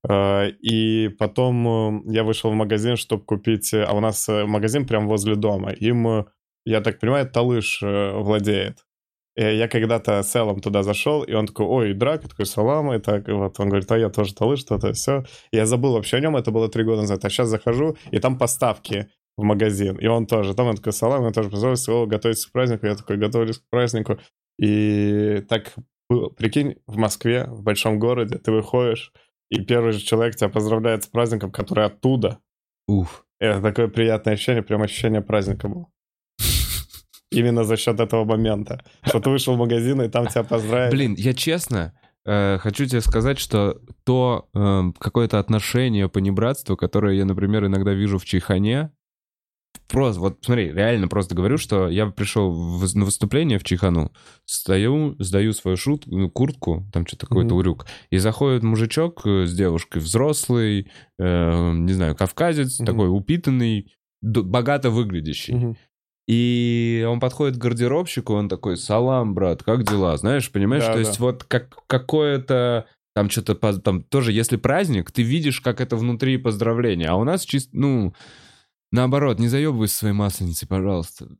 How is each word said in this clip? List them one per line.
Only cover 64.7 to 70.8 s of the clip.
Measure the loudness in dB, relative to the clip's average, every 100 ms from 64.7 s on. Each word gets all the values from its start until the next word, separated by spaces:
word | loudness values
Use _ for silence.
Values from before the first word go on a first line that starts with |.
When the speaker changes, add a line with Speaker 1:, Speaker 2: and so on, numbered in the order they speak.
| 0 0
Speaker 2:
выглядящий. | 0 0 -4 -4 -8 -4
Speaker 1:
Мгм. | -2 -2 -6 _ _ _ _ 0
Speaker 2:
И | 2 2 2 2 2 2 0 0
он | 0
подходит | -2 0 -2 0
к |
гардеробщику, | -2 0 0 0 -2 -6 -2
он | -2 -2
такой: | -4 -4 -4
«Салам, | 0 0 2 0 0
брат, | 0 0 0
как | 0 0
дела?» | 2 2 2 0
Знаешь, | 0 0 -2
понимаешь, | 0 2 2